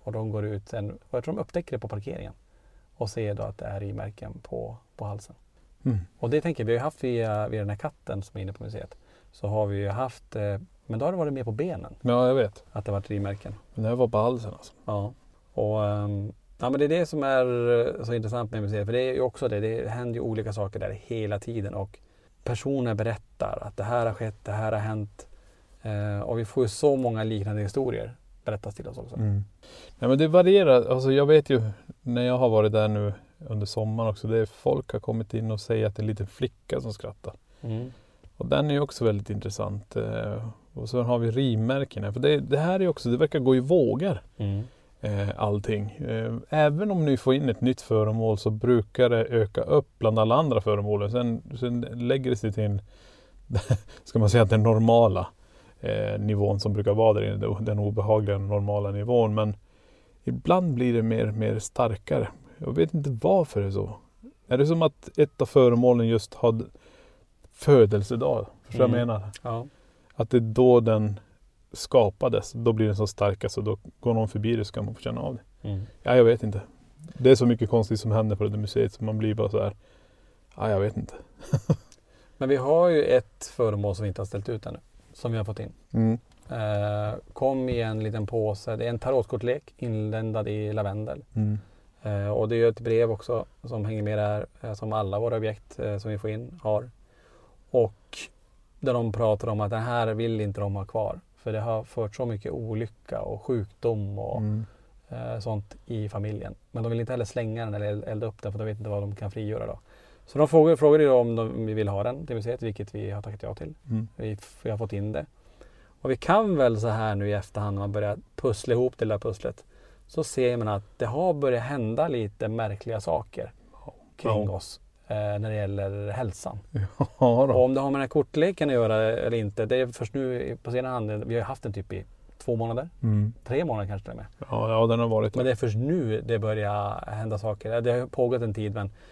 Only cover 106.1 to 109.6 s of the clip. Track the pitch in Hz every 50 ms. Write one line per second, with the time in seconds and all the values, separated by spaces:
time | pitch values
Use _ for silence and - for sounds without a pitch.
106.1 | - 104 104 107 107 - - 101 - - _ _ - 117 113 113 117 117 117 120
107.1 | 127 120 113 - - 123 117 110 113 113 113 107 104 104 104 104 104 107 - -
108.1 | 110 104 117 110 - - - 104 101 107 107 110 104 107 107 107 101 101 101 101
109.1 | 101 - 110 98 - 113 107 104 110 113